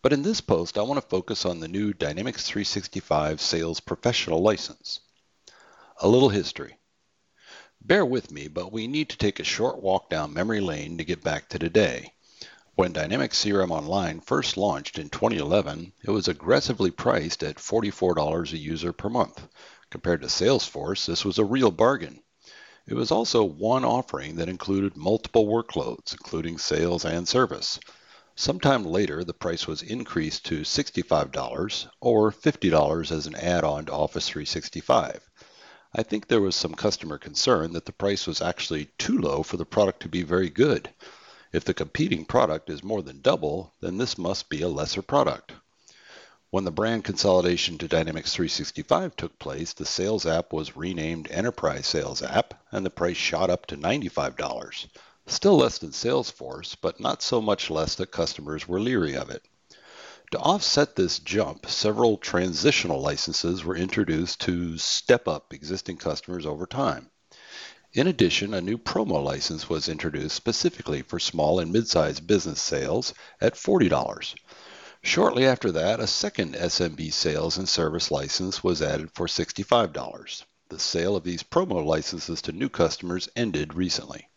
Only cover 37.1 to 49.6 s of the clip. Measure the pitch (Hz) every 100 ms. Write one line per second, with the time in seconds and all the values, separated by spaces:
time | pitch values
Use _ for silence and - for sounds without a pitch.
37.1 | 73 - 73 - 110 80 85 - - 101
38.1 | 101 - 78 87 87 - 78 76 _ -
39.1 | 247 - 69 80 82 80 - 101 - 87
40.1 | 87 80 90 92 71 143 123 - _ -
41.1 | - - - - 82 - 90 73 - -
42.1 | 85 80 123 117 78 - 76 95 107 78
43.1 | 67 - - 78 110 92 _ 90 92 120
44.1 | - 85 95 - 76 87 73 76 - -
45.1 | 143 101 - - - _ _ _ - -
46.1 | - - _ _ 95 95 80 110 113 101
47.1 | 92 104 92 90 87 - 80 80 82 82
48.1 | 78 - - 82 - 73 - 76 76 185
49.1 | - 82 _ 73 67